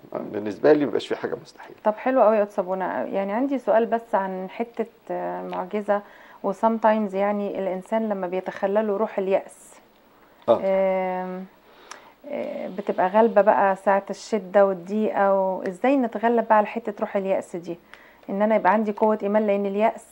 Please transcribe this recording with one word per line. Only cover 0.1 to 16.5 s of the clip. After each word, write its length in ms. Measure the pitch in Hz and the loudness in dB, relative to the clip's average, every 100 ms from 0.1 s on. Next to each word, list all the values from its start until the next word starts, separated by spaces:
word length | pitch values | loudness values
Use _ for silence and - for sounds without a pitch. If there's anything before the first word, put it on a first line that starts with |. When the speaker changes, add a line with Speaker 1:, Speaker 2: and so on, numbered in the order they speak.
Speaker 1:
بالنسبة 600 | - - 104 104 92 143 | -10 -8 -6 -6 0 4
لي 140 | 151 135 | 4 2
مبقاش 220 | - - | -2 -4
في 80 | - | -6
حاجة 200 | 120 - | -4 -8
مستحيلة. 340 | - - - - | -10 -20 -20 -4
Speaker 2:
طب 100 | 214 | -4
حلو 280 | 214 254 262 | -2 0 4
قوي 140 | 214 220 | 4 4
يا 60 | |
أستاذ 220 | 208 - | 0 -4
بونا. 400 | 180 190 180 - | -4 -4 -4 -4
يعني 280 | - 196 196 | -4 -4 -4
عندي 260 | 214 277 269 | -2 -2 -2
سؤال 280 | - 214 233 | 0 2 2
بس 280 | 226 233 | -2 -2
عن 360 | 196 190 190 190 | -2 -2 -6 -10
حتة، 360 | - 233 - 226 - - | -8 -8 -8 -10 -10 -10
آه، 320 | 180 175 180 | -6 -6 -8
معجزة. 600 | 185 180 185 208 202 202 - - - - | -8 -8 -6 -6 -2 -2 -2 -18 -20 -8
و 100 | 202 | -6
sometimes 600 | 196 226 226 220 220 214 | 0 0 2 2 2 0
يعني 440 | 190 202 208 202 - | -2 -2 -2 -4 -4
الإنسان 500 | 190 185 185 220 220 | -4 -6 -4 -4 -2
لما 180 | 196 185 | -4 -4
بيتخلله 680 | 185 185 - 196 202 220 196 | -4 -6 -4 0 0 0 -2
روح 220 | 214 - | -2 -2
اليأس، 560 | 190 196 - - - - _ _ _ _ _ _ - | 0 0 -2 -14 -20 -20 _ _ _ _ _ _ 0
Speaker 1:
آه. 120 | 110 | 2
Speaker 2:
آم، 840 | 190 190 190 190 185 185 185 185 190 _ _ - - - - _ 285 | 2 2 2 0 -2 -4 -6 -10 -12 _ _ -20 -20 -20 -20 _ -12
آه، 380 | - - - - | -8 -8 -8 -8
بتبقى 400 | 185 202 202 185 | -8 -4 0 2
غالبة 340 | 208 226 202 | 4 6 6
بقى 340 | 202 233 196 190 | 6 6 4 2
ساعة 280 | - 196 196 | 2 2 0
الشدة 560 | 196 - 214 185 202 196 | -10 -6 -6 2 4 4
والضيقة. 680 | 185 175 214 214 - 196 196 | 2 -4 -2 0 2 4 4
وإزاي 560 | 190 185 - 180 247 277 | 2 -2 -6 -2 2 2
نتغلب 480 | 233 208 226 233 | 0 0 2 2
بقى 80 | 220 | 4